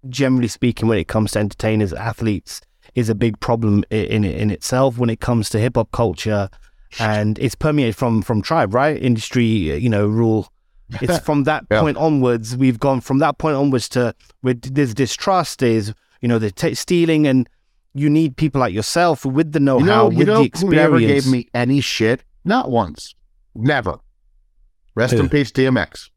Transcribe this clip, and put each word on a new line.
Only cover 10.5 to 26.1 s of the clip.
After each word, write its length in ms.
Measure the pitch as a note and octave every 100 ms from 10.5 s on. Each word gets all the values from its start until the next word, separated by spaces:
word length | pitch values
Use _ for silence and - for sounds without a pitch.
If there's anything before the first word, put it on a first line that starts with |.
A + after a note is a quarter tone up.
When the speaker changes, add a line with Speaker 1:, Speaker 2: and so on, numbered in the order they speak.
| _ _ _ - -
Speaker 1:
It's 180 | C#3+ E3+
Speaker 2:
<laughs> 60 | -
Speaker 1:
from 180 | D3 C#3
that 200 | D3+ -
Speaker 2:
Yeah. 100 | -
Speaker 1:
point 160 | D#3+ C#3
onwards, 580 | D#3+ D3 B2+ A#2 A2+ B2
we've 240 | C3 A2+
gone 220 | C#3 C3
from 180 | - C3+
that 180 | D#3 -
point 180 | D#3+ C#3
onwards 340 | C#3+ C3 -
to, 240 | B2+ A#2+ - _ _
with, 320 | B2+ B2 C3 C3+
there's 180 | C3+
distrust, 680 | A2 B2+ - - F#3+ D3+ -
there's, 340 | B2 A2+ G#2 G#2+ _ _
you 60 | A#2+
know, 120 | A#2
the 120 | G#2+
t-, 240 | - E3 -
stealing, 520 | - F3 E3 D#3 D3
and 220 | C3 A#2+ _ _ _ _
you 160 | C#3 D3
need 280 | D3+ D#3+ B2+
people 220 | D#3 C#3
like 120 | A#2+
yourself 520 | F#2+ G#2+ E3+ F3 D3 C#3
with 260 | C3 D#3+
the 80 | D3+
know-how, 240 | C#3 C3
Speaker 2:
You 20 | E3
know, 240 | G#3 A3
you 80 | A2+
Speaker 1:
with 100 | F#3
Speaker 2:
know 160 | A3
Speaker 1:
the 160 | C3 -
Speaker 2:
who 100 | F#3+
never 260 | D#3 D#3 C3+
Speaker 1:
experience. 300 | A2+ C#3 C3+
Speaker 2:
gave 60 |
me 180 | B2+ A#2+
any 280 | A#2+ A#2+ C#3
shit? 420 | B2+ - A2 B2+ _ _ E3+
Not 240 | A#3+ F#3+
once. 460 | A#2 F2+ - - _ _ _ _ A2+
Never. 420 | A#2+ C#3+ G2 D2 _ _ _ _ _ _ _ _ _
Rest 200 | - A#2+
Speaker 1:
Who? 80 | A#2+
Speaker 2:
in 80 | F2
peace, 220 | D3 C3
D 140 | - C3
M 120 | B2
X. 340 | F2 - -